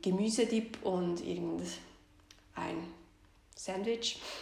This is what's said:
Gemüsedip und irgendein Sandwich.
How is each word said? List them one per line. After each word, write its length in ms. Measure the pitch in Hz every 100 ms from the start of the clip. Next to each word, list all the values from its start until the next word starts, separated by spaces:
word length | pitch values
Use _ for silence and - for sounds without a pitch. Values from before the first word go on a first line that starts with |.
Gemüsedip 800 | 190 185 220 220 226 226 220 -
und 420 | - 180 175 175 175
irgendein 440 | 180 170 170 175 - - - - - - - - - 175 - 175 - - - - - - -
Sandwich. 680 | - 190 214 233 - - - -